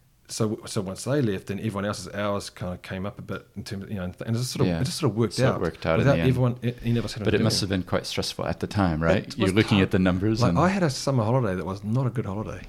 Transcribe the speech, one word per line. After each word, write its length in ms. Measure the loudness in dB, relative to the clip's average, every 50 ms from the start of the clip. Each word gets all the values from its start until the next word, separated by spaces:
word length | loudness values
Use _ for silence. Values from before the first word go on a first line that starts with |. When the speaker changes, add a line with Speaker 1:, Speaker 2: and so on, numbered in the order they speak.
| _ _ _ _ _
Speaker 1:
so, 320 | -12 -4 -2 -2 -2 -2 -6 -8
so 120 | -6 -4 -4
once 240 | -4 -4 -8 -6 -4
they 180 | -2 0 2 2
left, 240 | 0 0 -2 -4
then 100 | -6 -6
everyone 280 | -4 -4 -4 -4 -2 -2
else's 220 | -2 -4 -4 -8 -8 -6
hours 380 | -4 -2 -2 -2 -2 -4 -8
kinda 260 | -12 -8 -8 -8 -8
came 300 | -8 -10 -10 -8 -6 -6
up 100 | -8 -10
a 40 | -12 -10
bit 240 | -10 -10 -10 -10 _ _
in 80 | -14 -10
terms 180 | -10 -10 -10 -8
of, 40 | -8
you 60 | -8
know, 80 | -6 -6
and, 100 | -8 -8
th-, 120 | -8 -4
and 80 | -4 -2
it 40 | -2
just 120 | -2 -4
sort 100 | 0 0
of, 60 | 0
Speaker 2:
Yeah. 120 | 2 2 0
Speaker 1:
it 40 | -2
just 160 | -2 -2 0
sort 120 | 0 0
of 60 | 2
worked 160 | 2 0 0 2
Speaker 2:
So 100 | 2 2
it 20 |
Speaker 1:
out 140 | 2 2 2
Speaker 2:
worked 240 | -2 -2 -2 -2 0
out 60 | 2 2
in 40 | 4
Speaker 1:
without 120 | 4 4 4
Speaker 2:
the 20 | 4
end. 100 | 4 2
Speaker 1:
everyone, 260 | 4 4 2 0 0 -2
a-, 140 | -4 -6 -6 -4 -2
any 160 | 0 0 0
of 60 | 0
us 80 | -4 -8
having 120 | -2 0
Speaker 2:
But 60 | 2
Speaker 1:
to 60 | 4
Speaker 2:
it 20 | 4
Speaker 1:
do 40 | 4
Speaker 2:
must 120 | 4 2
Speaker 1:
it. 40 | 2
Speaker 2:
have 80 | 0 0
been 120 | 0 -2
quite 240 | 0 0 -2 -2 -2
stressful 400 | -2 -4 -4 -4 -4 -6 -4 -4
at 140 | -4 -2 -4
the 80 | -4
time, 340 | -4 0 2 2 2 2 2
right? 240 | 2 2 2 2 0
Speaker 1:
It 80 | -4 -2 0
Speaker 2:
You're 60 | 0
Speaker 1:
was 80 | 4 4
Speaker 2:
looking 240 | 4 4 6 6 4
Speaker 1:
tough. 60 | 4
Speaker 2:
at 40 | 4
the 60 | 4
numbers 420 | 4 4 4 2 2 2 0 2 4 4
Speaker 1:
Like, 60 | 4
Speaker 2:
and 100 | 4 4
Speaker 1:
I 80 | 4
had 160 | 4 4 2 0
a 60 | 0
summer 320 | 0 -2 -2 0 2 2 2
holiday 320 | 4 2 2 2 0 0
that 100 | -2 -2
was 180 | -4 -6 -4 -4
not 220 | -2 0 0 0
a 60 | 0
good 160 | -2 -2 -4
holiday. 340 | -4 -6 -6 -6 -6 -8 -10 -10